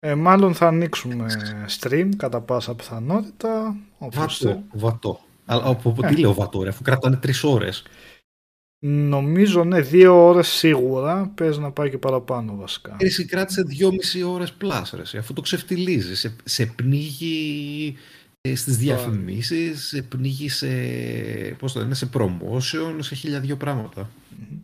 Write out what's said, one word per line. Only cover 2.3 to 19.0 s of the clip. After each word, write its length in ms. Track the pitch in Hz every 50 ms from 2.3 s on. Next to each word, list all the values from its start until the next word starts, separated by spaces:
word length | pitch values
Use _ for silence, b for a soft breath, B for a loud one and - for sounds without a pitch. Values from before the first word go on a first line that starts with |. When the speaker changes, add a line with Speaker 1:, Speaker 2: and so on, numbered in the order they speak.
| 120 117
Speaker 1:
πάσα 340 | 110 - 127 123 113 - 120
πιθανότητα, 1000 | 117 - - 117 113 113 135 175 220 214 - - - - 226 220 220 220 220 208 208 - - _ _
όποιος 440 | - 120 - 143 156 156 - -
Speaker 2:
Βατό, 120 | 135 110 98
Speaker 1:
θέλει. 100 | - 202 -
Speaker 2:
βατό. 480 | - 107 104 117 113 113 - 107 90 - _ _ _ _ _
Αλλά 160 | - 113 120 -
από, 240 | 135 127 120 - 120
από, 160 | 113 123 -
Speaker 1:
Ε. 20 | -
Speaker 2:
τι 80 | 147 156
λέω 140 | 160 107 98
βατό, 280 | - 101 95 - 98
ρε, 60 | 92 98
αφού 140 | 101 -
κρατάνε 340 | - - 127 131 127 127 131
τρεις 280 | 131 - 131 135 - -
ώρες. 400 | 151 139 110 92 92 95 - b b b b b b b b b _ _ _ _ _ _ _ _ _ _ _ -
Speaker 1:
Νομίζω, 760 | 143 147 147 147 143 143 139 139 143 160 180 202 208 185 175 170
ναι, 160 | 170 185 175
δύο 460 | 143 131 147 185 185 180 180 175 170
ώρες 220 | 175 175 180 165 -
σίγουρα, 840 | - - - 165 151 131 123 127 131 131 135 151 170 190 196 190 202
παίζει 260 | - 170 160 151 147
να 100 | 151 143
πάει 180 | 139 - 147 143
και 80 | 131 131
παραπάνω 580 | - 139 131 127 123 - 131 120 113 110 104
βασικά. 400 | 101 98 92 - - _ 104 101 101
Speaker 2:
Εσύ 260 | 190 185 127 175 175
κράτησε 380 | - - 185 190 190 190 190
δυόμιση 600 | 185 147 139 135 190 190 185 190 180 - - 185
ώρες 340 | 180 175 180 180 180 170 - -
plus, 220 | 202 196 156 113 87 - -
ρε, 60 | 90
εσύ, 160 | 85 - - 107
αφού 140 | 110 -
το 80 | 139 139
ξεφτιλίζεις, 760 | - - - 170 - - 190 175 185 180 180 123 92 90 95 -
σε, 160 | - 117 113 - -
σε 220 | - - - 117
πνίγει, 1300 | 113 - - 120 131 135 143 151 156 143 131 165 165 160 156 156 151 147 147 147 143 147 147 151 147 135 135 b b b b b b _ _
ε, 140 | _ 131 131
στις 200 | 127 - 139 131
Speaker 1:
Το 60 | 110
Speaker 2:
διαφημίσεις, 1040 | 123 147 127 117